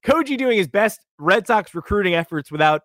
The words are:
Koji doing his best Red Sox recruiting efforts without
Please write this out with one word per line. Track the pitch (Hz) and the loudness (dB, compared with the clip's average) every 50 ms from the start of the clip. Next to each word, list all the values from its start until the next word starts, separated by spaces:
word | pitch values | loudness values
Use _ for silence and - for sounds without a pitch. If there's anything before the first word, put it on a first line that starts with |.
| _ | _
Koji | - 277 320 320 269 285 240 | 2 2 2 2 -2 -2 -2
doing | 262 254 233 | 0 0 0
his | 214 185 | 0 0
best | 139 - 202 214 220 - - _ _ _ _ | 0 0 0 0 0 -2 -6 _ _ _ _
Red | 143 160 185 226 202 | 0 0 0 0 2
Sox | - 240 214 185 - - | 0 -2 -2 -2 -4 -12
recruiting | 170 156 - 202 208 202 185 175 | -12 -6 -4 -2 0 0 0 0
efforts | 165 165 - - 156 139 - | -2 -2 -4 -6 -8 -8 -8
without | 151 151 151 156 151 151 _ | -2 0 2 2 2 0 _